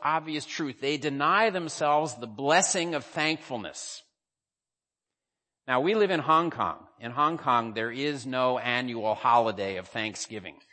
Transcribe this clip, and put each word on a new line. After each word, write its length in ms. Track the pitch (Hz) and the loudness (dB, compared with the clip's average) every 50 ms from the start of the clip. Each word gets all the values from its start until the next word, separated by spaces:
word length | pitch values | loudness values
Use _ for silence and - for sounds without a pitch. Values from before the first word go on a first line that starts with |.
obvious 420 | - 147 160 160 156 160 151 147 - | 0 0 0 0 -2 -4 -6 -6 -6
truth, 360 | - - - 160 135 120 - | -6 -6 -4 -4 -4 -4 -4
they 160 | 135 139 151 | -2 -2 -2
deny 540 | 139 143 151 139 139 147 160 185 208 226 220 | 0 -2 -2 0 2 2 4 4 4 4 2
themselves 640 | 185 180 165 151 - - 156 147 147 151 160 151 - | 2 -2 -4 -6 -4 0 2 4 4 2 2 0 -4
the 120 | 117 120 | -8 -10
blessing 680 | 113 107 135 139 143 160 185 147 - - 185 170 170 160 | -12 -8 -2 2 4 6 6 6 4 2 0 0 0 -2
of 100 | 143 127 | -4 -6
thankfulness. 1000 | - - 165 151 156 160 151 - - 131 113 95 76 - - - - - - - _ _ _ _ _ _ _ _ _ _ _ _ _ _ _ _ _ _ _ _ _ _ _ _ _ _ _ _ _ _ _ _ | -6 -4 -2 0 0 0 -4 -6 -8 -8 -6 -6 -8 -10 -12 -12 -12 -14 -14 -18 _ _ _ _ _ _ _ _ _ _ _ _ _ _ _ _ _ _ _ _ _ _ _ _ _ _ _ _ _ _ _ _
Now, 140 | 131 127 127 | 0 0 2
we 140 | 143 185 220 | 2 2 2
live 160 | 220 208 190 | 2 2 2
in 100 | 185 156 | 2 0
Hong 300 | 120 156 160 165 175 165 | 2 4 4 4 4 2
Kong. 280 | - 123 104 82 78 - - - _ _ | -2 -2 -2 -4 -4 -6 -12 -20 _ _
In 120 | 117 117 | -12 -6
Hong 280 | 120 139 151 156 170 156 | -2 0 0 0 0 -2
Kong, 360 | - 143 123 117 113 113 104 | 0 2 2 2 2 0 -4
there 180 | 113 113 117 | -4 -4 -4
is 340 | 117 131 143 147 147 131 117 | -4 -4 -4 -4 -4 -4 -6
no 320 | 131 127 127 127 127 127 120 | -4 -2 2 2 2 2 0
annual 560 | 117 123 120 123 127 123 117 113 107 110 104 | 0 0 0 0 -2 -4 -6 -2 -2 -2 -2
holiday 640 | - - 123 120 120 117 113 98 101 98 98 95 | 2 4 6 6 6 6 4 0 -2 -4 -4 -4
of 120 | 90 90 - | -6 -8 -8
Thanksgiving. 680 | - 113 110 110 98 - - - 113 104 92 82 71 - _ _ | -6 -4 -4 -4 -6 -8 -10 -10 -10 -12 -12 -14 -18 -18 _ _